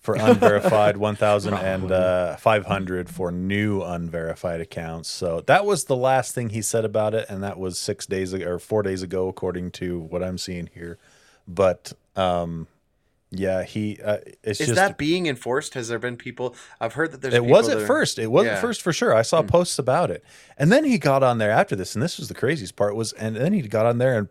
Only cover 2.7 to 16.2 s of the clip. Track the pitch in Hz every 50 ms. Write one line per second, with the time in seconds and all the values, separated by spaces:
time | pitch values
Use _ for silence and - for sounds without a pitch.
2.7 | 104 98 95 92 92 90 90 85 - - 92 87 87 87 90 95 98 104 104 107
3.7 | 104 98 90 85 87 85 85 85 80 85 82 82 82 - - 92 85 82 82 -
4.7 | - 87 85 80 82 82 78 - - - 95 87 82 82 78 - 139 185 208 202
5.7 | 202 156 - - 139 127 123 131 131 131 120 - - 127 120 113 101 113 107 -
6.7 | - 113 110 107 101 110 107 107 104 113 - - 104 95 98 98 95 92 95 92
7.7 | 87 - - - 104 - - - 98 95 95 90 92 95 90 87 87 87 - -
8.7 | 110 110 104 95 95 92 90 87 92 92 92 95 92 - - 92 87 90 90 90
9.7 | - - 92 90 87 87 80 80 85 90 90 92 92 87 - - 90 87 85 80
10.7 | _ - 85 85 85 - _ _ _ _ _ _ _ _ _ - 87 90 98 92
11.7 | 87 - _ - - _ _ _ _ 98 95 90 87 87 85 85 82 82 80 -
12.7 | _ _ _ _ _ _ _ _ _ _ _ _ 90 92 98 95 95 92 90 -
13.7 | - 110 107 107 101 - - 107 104 101 - - - _ _ 110 104 - 156 -
14.7 | - 185 190 196 - - 147 151 170 185 180 156 135 123 - 120 120 147 151 -
15.7 | - 135 117 113 120 113 120 123 123 120